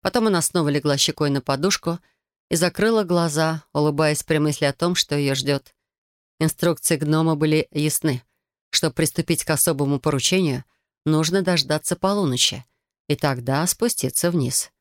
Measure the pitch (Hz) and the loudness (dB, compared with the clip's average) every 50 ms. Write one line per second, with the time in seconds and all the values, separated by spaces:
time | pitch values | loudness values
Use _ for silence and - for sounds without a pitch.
0 | - 190 - 247 226 220 190 170 151 - - 180 156 147 143 147 139 147 143 147 | -4 0 0 2 2 2 2 2 0 0 0 0 0 2 0 0 0 0 0 2
1 | - - - - 151 143 139 139 - - 139 135 156 196 - - - 170 170 170 | 0 -2 -2 -2 -2 0 0 -2 -2 -2 -2 -2 0 -2 -2 -2 -4 -6 -6 -6
2 | _ _ _ _ _ _ _ _ _ _ - 160 180 175 - - 208 226 226 220 | _ _ _ _ _ _ _ _ _ _ 0 0 0 0 0 0 0 2 2 2
3 | 202 165 180 175 170 165 147 156 160 160 160 156 _ _ - 147 147 151 147 143 | 2 2 2 0 2 0 0 0 0 0 -2 -4 _ _ -2 0 0 0 2 2
4 | 160 151 151 - - - 160 151 147 151 147 - 151 143 139 - 165 175 180 - | 0 2 0 -2 -2 0 0 2 2 0 0 0 -2 -2 0 0 -2 0 0 -2
5 | - - 147 147 143 139 135 131 135 143 139 139 _ - _ _ _ _ _ _ | -2 -2 -2 -2 0 0 -2 -2 -2 -2 -2 -2 _ -12 _ _ _ _ _ _
6 | _ _ _ _ _ _ _ _ 160 156 - - - 175 160 - - - 170 143 | _ _ _ _ _ _ _ _ -2 -2 -2 0 0 0 0 0 0 -2 0 0
7 | 151 147 156 160 160 165 156 147 156 156 156 156 - _ - 156 151 156 - - | 2 0 2 2 2 2 2 2 2 2 2 0 0 _ -4 -2 -2 0 -2 0
8 | - 160 127 123 _ _ _ _ _ _ _ _ _ _ - - - 156 - - | 0 -2 -2 -2 _ _ _ _ _ _ _ _ _ _ -2 -2 -2 0 0 0
9 | 160 160 - - 156 - 165 - - - - 139 - 175 156 139 143 139 143 131 | -2 0 -2 -4 -2 -2 -2 -2 0 -2 -2 0 0 0 0 0 0 0 0 0
10 | - 156 135 135 - - 185 190 185 151 127 113 - _ _ _ _ _ _ _ | 0 0 0 0 0 0 0 2 2 0 -2 -4 -8 _ _ _ _ _ _ _
11 | _ 151 156 156 160 160 175 196 185 185 180 160 139 135 151 156 - - 175 - | _ 0 2 2 2 2 0 0 2 2 0 0 0 0 -2 -4 -2 -4 -4 -2
12 | - 190 202 208 190 143 123 120 - - 101 120 - _ _ _ _ _ _ _ | -2 -2 0 0 0 0 0 0 0 -2 -2 -6 -16 _ _ _ _ _ _ _
13 | _ - 147 - - 143 131 123 120 127 135 147 165 175 - - 226 240 - - | _ -4 -4 0 0 -2 -2 -2 -2 -2 0 0 0 -2 -2 -2 -2 -2 -2 -2
14 | - 127 - - - 175 170 165 131 123 131 - - - _ _ | -4 -2 -2 0 0 0 2 0 0 0 -2 -4 -4 -6 _ _